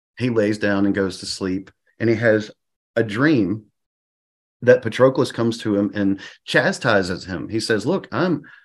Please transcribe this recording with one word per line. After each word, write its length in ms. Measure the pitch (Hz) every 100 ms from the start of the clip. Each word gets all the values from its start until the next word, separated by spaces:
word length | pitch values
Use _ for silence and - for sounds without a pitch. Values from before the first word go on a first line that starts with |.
| _ -
He 120 | 123
lays 300 | 113 104 107
down 260 | 104 98
and 100 | 101
goes 260 | 95 95 90
to 60 | 101
sleep. 440 | - 95 95 95 - _ -
And 120 | 113
he 60 | 110
has 340 | 117 107 104 - _ _ _
a 80 | -
dream 600 | 107 104 151 139 90 107 - _ _ _ _ _ _ _ _ _
that 220 | 120 123
Patroclus 500 | 113 110 131 135 120
comes 240 | - 117 117
to 160 | 110
him 180 | 101 101
and 260 | 104 98 98 - -
chastises 800 | - 160 143 185 131 101 92 92
him. 240 | 92 87 -
He 100 | 110
says, 280 | - 107 123
"Look, 200 | 190 -
I'm, 300 | 113 185 151 - -